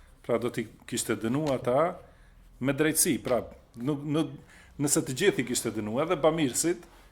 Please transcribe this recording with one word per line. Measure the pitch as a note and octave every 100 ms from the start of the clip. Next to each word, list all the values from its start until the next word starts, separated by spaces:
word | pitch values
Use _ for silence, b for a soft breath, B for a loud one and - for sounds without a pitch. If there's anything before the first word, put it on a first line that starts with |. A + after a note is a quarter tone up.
| b b
pra | - A#2
do | A#2+
t'i | - G#2+ - -
kishte | A#2+ - A2
dënu | A2+ C3+ D#3
ata | B2 A#2+ C3 E3+ F3+ b b b b b -
me | B2+
drejtësi, | C3+ D#3 C#3 F#3+ A#2+
pra, | - C3 - - - A#2
nuk, | B2 C#3+
nuk, | D3+ D3 C#3+ C3+ B B B B
nëse | C#3+ E3 -
të |
gjithë | B2+ G3 -
i | B2
kishte | A#2+ A#2+
dënu, | G#2+ G#2 A#2
edhe | D#3 F3
bamirësit, | D#3 D#3+ C#3+ - D#3+ F3+ - b b